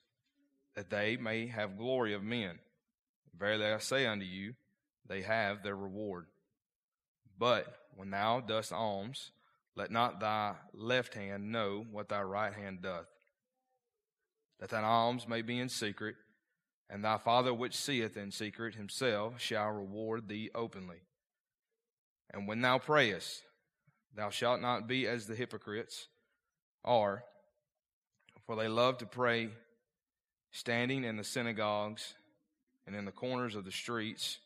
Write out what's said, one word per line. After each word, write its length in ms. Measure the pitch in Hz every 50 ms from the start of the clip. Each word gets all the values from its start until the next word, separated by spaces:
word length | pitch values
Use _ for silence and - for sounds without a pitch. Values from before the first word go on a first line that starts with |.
| _ _ _ _ _ _ _ _ _ _ _ _ _ _ _
that 160 | - 104 -
they 260 | 110 101 104 107 117
may 300 | 123 120 110 110 113 113
have 320 | 120 117 107 107 101 95 101
glory 340 | 113 127 131 127 117 107 104
of 80 | 101
men. 380 | 98 110 120 120 104 90 82 - - _ _ _ _ _ _ _ _ _ _ _ _ _ -
Verily 300 | 85 101 104 107 107 107
I 140 | 107 107 107
say 260 | - - 131 135 135
unto 220 | 113 107 101 95
you, 260 | 92 90 95 98 107 123 - _ _ _ _ _ _ _ _ -
they 160 | - 95 98 92
have 400 | 101 110 113 107 98 104 104 95
their 120 | 104 101
reward. 520 | 98 98 98 95 104 107 104 92 87 87 - _ _ _ _ _ _ _ _ _ _ _ _ _ _ _ _ _ _ _ - 95 92
But 260 | 117 123 117 101 - - - - - _ -
when 160 | 95 95 98
thou 300 | 98 98 104 110 120 127
dost 300 | 123 104 110 101 90 -
alms, 600 | - 98 113 107 101 98 98 117 139 - - - - _ _ _ _ _ _ _ _
let 140 | - 101 -
not 300 | 107 117 120 123 - 95
thy 340 | 110 107 107 107 107 104 98 - - -
left 440 | - - 110 117 127 127 120 - -
hand 360 | 110 101 98 101 101 101 107
know 320 | 113 117 107 98 101 104 113 113
what 200 | 104 104 104 98
thy 120 | 107 101
right 320 | 98 92 98 104 107 101 101
hand 300 | 104 101 98 95 90 90
doth, 260 | 95 90 82 85 - _ _ _ _ _ _ _ _ _ _ _ _ _ _ _ _ _ _ _ _ _ _ _ _ _ _ _ _ _ -
that 100 | - -
thine 140 | 117 110 107
alms 440 | 110 117 117 117 120 123 123 110
may 140 | 110 117 117
be 160 | 113 113 120
in 120 | 123 127 127
secret, 460 | - - 113 104 98 - 110 107 - - _ _ _ _ _ _ _ _ _ _ _ _ _ -
and 120 | 104 101 104
thy 140 | 107 110
Father 380 | 104 - 117 117 123 127 127 123
which 200 | 113 127 113 -
seeth 420 | - - - 139 120 110 107 -
in 120 | 104 101 101
secret 460 | - - 110 104 - - 117 110 104
himself 680 | 110 101 95 - - 135 123 107 101 107 113 123 117
shall 300 | - - 117 107 107 107
reward 560 | 107 104 98 95 101 107 113 110 113 120 117
thee 240 | 98 104 107 110 - -
openly. 440 | 117 117 113 - 98 92 90 85 85 90 _ _ _ _ _ _ _ _ _ _ _ _ _ _ _ _ _ _ _ _ _ _ _ _ -
And 160 | - 101 101
when 140 | 101 107 117
thou 160 | 123 127 127
prayest, 640 | 131 - - 151 151 131 110 95 87 - - - - - - _ _ _ _ _ _ _ _ _ _ _ _ -
thou 160 | 107 107 101
shalt 320 | - - 123 120 123 95
not 260 | 110 123 123 104 113
be 200 | 113 127 131 127
as 180 | 104 123 120 107
the 80 | 107 113
hypocrites 720 | 110 123 - - 104 - 107 104 110 - - - - - - _ _ _ _ _ _ _ _ _ _ _ _ _ _ -
are, 380 | - 123 113 104 101 98 - - - - - _ _ _ _ _ _ _ _ _ _ _ _ _ _ _ _ _ - _ - -
for 100 | - 113
they 120 | 110 110
love 320 | 110 110 117 123 127 131 123
to 80 | 120
pray 420 | 95 - 123 123 120 117 117 113 110 110 113 - _ _ _ _ _ _ _ _ _ _ _ _ _ _ _ _ _
standing 520 | - - - 123 117 117 123 127 135 135 127
in 140 | 117 110
the 60 | 107 104
synagogues 920 | - - 135 117 117 110 104 107 107 104 104 104 107 110 107 - - - - _ _ _ _ _ _ _ _ _ _ _ _ _
and 100 | 95 98
in 100 | 104 101
the 60 | 98
corners 440 | - - 127 127 127 123 123 117 101
of 100 | 104 95
the 60 | 95
streets, 640 | - - - - 120 113 107 113 - - - - - - -